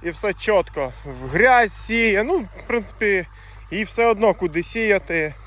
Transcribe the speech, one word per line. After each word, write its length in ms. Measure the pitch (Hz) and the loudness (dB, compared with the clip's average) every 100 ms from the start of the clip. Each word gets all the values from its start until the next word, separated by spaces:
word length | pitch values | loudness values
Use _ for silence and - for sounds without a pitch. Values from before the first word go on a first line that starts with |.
і 80 | 170 | -8
все 240 | 160 214 | -6 -6
чітко. 580 | 180 - 208 165 - 135 127 | -4 2 2 2 -4 -6 -8
В 240 | 147 127 131 | -14 -12 -6
грязь 440 | 151 240 247 220 | 2 6 6 4
сіє, 500 | - - 226 226 196 | -2 -4 0 2 2
ну, 160 | 233 359 | 2 -2
в 280 | 214 - - | -2 -14 -6
принципі, 600 | 233 196 - 214 196 170 - - - - | -6 -6 -4 0 0 -2 -14 -20 -20 -10
і 140 | 185 | -6
все 220 | 208 - 233 | -6 0 2
одно 280 | 214 220 | 4 2
куди 280 | 175 180 156 | 2 -2 -4
сіяти. 720 | 170 226 220 196 - 165 156 139 | -6 -2 2 0 0 -4 -4 -6